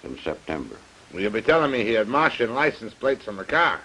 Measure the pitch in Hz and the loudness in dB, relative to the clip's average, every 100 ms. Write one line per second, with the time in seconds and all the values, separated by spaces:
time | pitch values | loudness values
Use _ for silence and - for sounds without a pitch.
0 | - - 80 76 - 78 60 - - - | -14 -10 -6 -8 -6 -8 -8 -14 -20 -20
1 | - 82 101 107 - 160 147 131 107 113 | -14 -4 -2 0 2 4 4 2 2 2
2 | 107 139 156 - 117 123 151 - 110 - | 2 2 2 2 -2 2 0 -2 -8 -4
3 | 131 139 - 98 95 156 165 85 | -2 -2 -4 -10 -2 2 2 0